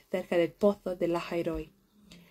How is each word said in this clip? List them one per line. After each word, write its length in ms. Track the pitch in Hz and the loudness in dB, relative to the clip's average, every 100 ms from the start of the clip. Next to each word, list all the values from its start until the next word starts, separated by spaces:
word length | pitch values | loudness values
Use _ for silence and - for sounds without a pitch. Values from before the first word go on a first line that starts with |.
| _ | _
cerca 280 | 185 185 180 | -6 0 2
del 160 | 165 | 2
pozo 420 | - 202 202 - 185 | 2 2 2 -4 -4
de 140 | 170 | -2
Lahairoi. 640 | 170 170 175 165 160 156 _ _ _ _ - - | -2 -2 -4 -4 -4 -8 _ _ _ _ -20 -20